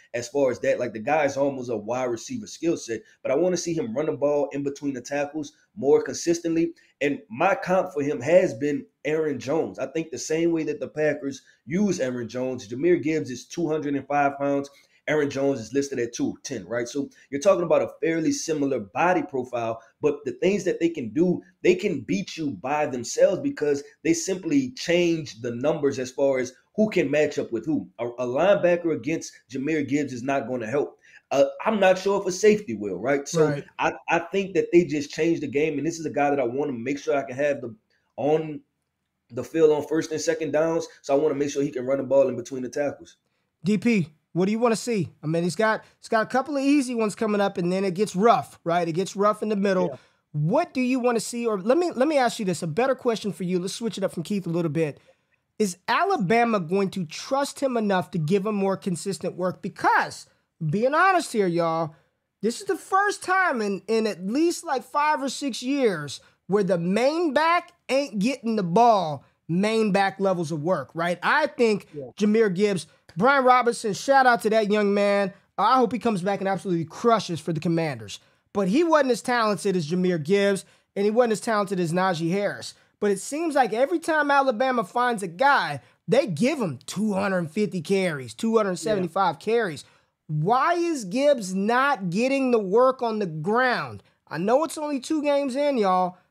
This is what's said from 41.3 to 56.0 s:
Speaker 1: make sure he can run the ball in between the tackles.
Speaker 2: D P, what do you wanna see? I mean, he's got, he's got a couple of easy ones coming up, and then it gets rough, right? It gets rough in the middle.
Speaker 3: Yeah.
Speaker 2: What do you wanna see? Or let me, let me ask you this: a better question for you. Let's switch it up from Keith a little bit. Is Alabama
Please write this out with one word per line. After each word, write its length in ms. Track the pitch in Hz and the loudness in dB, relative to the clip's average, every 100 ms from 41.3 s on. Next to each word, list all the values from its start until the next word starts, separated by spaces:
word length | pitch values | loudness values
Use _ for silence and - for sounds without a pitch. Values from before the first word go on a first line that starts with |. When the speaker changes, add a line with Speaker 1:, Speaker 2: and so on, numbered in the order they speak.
Speaker 1:
make 160 | 139 147 | 0 -2
sure 120 | 143 | -2
he 80 | 143 | -4
can 140 | 131 | -4
run 140 | 123 139 | -2 -2
the 60 | |
ball 240 | 127 139 131 | 2 4 4
in 80 | 120 | 0
between 260 | 120 135 | -6 -8
the 80 | 123 | -6
tackles. 480 | 143 143 - 170 _ _ _ _ _ | -4 -4 -6 -18 _ _ _ _ _
Speaker 2:
D 140 | 165 208 | -2 0
P, 320 | 233 220 160 _ _ | 2 2 0 _ _
what 140 | 165 196 | -2 0
do 60 | |
you 60 | 220 | 2
wanna 180 | 240 220 | 0 0
see? 360 | - 220 131 _ | -2 -2 -4 _
I 40 | 151 | -4
mean, 180 | 165 | -2
he's 120 | 175 - | -2 0
got, 280 | 220 214 - _ | 0 0 -6 _
he's 100 | - | -2
got 140 | 226 | -2
a 60 | 214 | 0
couple 280 | 254 269 285 | -2 -2 -2
of 60 | |
easy 320 | 277 294 254 | 2 2 2
ones 200 | 240 214 | -2 -2
coming 260 | - 220 208 | -2 -2 0
up, 160 | 196 196 | 0 0
and 160 | 175 | -2
then 120 | 185 | 0
it 100 | 196 | -2
gets 220 | 170 208 180 | 0 -2 2
rough, 420 | 226 185 131 - | 4 4 2 -10
right? 220 | 165 175 170 | -2 0 0
It 60 | |
gets 240 | 160 190 196 | -2 -4 0
rough 260 | 208 208 | 0 0
in 60 | 214 | -2
the 80 | 208 | 0
middle. 340 | 196 185 175 | 2 2 0
Speaker 3:
Yeah. 40 | - _ _ _ | -4 _ _ _
Speaker 2:
What 420 | 151 156 269 349 | -4 0 2 0
do 60 | 262 | -2
you 200 | 247 262 | 0 0
wanna 200 | 240 233 | 2 0
see? 260 | - 240 233 | -2 -4 -2
Or 140 | 208 | -2
let 180 | 190 320 | 2 2
me, 120 | 349 | 2
let 140 | 240 285 | 0 2
me 120 | 294 | 4
ask 200 | 240 - | 2 0
you 60 | |
this: 180 | 190 170 | -4 -4
a 40 | 175 | -4
better 280 | 151 269 | 0 0
question 380 | 254 247 220 208 | 0 0 -2 -4
for 120 | 180 | -6
you. 140 | 180 180 | -2 -2
Let's 160 | 185 | -2
switch 220 | - 233 196 | -6 -6 -4
it 80 | |
up 80 | 190 | -4
from 120 | - | -4
Keith 220 | 160 208 170 | -4 -4 -2
a 40 | |
little 200 | 165 165 | -2 -2
bit. 300 | 147 156 - _ _ _ _ _ - | -2 -2 -4 _ _ _ _ _ -2
Is 200 | 214 180 - | -2 -2 -2
Alabama 720 | 269 | 0